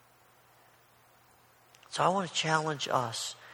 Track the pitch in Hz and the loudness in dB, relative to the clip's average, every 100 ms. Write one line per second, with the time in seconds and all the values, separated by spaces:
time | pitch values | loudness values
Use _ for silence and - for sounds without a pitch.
0 | - - - - - - - - _ - | -20 -20 -20 -20 -20 -20 -20 -20 _ -20
1 | - - - - - - - - - - | -20 -20 -20 -20 -20 -20 -20 -20 -8 0
2 | 151 190 175 - 160 160 156 143 - 131 | 2 2 0 -2 2 2 2 -2 0 0
3 | 117 113 - - - | 0 -4 -8 -10 -18